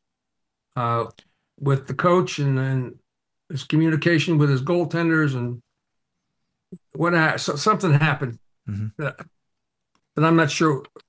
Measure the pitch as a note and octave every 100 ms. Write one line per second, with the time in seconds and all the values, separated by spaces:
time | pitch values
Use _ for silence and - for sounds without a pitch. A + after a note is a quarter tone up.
0 | _ _ _ _ _ _ _ - A#2 A#2
1 | A2+ - _ _ _ - C#3 C#3 - -
2 | F3+ F3+ - - C#3+ C3 C3 C3 B2 -
3 | _ _ _ _ - C#3+ - D#3 E3 D#3
4 | F3 E3+ C#3+ D3+ D3 C3 C#3 F3 D#3+ E3
5 | E3 D#3+ D3+ C3 A#2+ A#2+ - _ _ _
6 | _ _ _ _ _ _ _ - _ D3+
7 | E3 F3 D#3 - - D3 G#3+ G#3+ F3+ C#3+
8 | D#3 C3+ C3 A2+ _ _ - G2+ G#2+ -
9 | C#3+ - - _ _ _ _ _ _ _
10 | _ - D#3+ E3 D#3 - D#3+ C3+ - -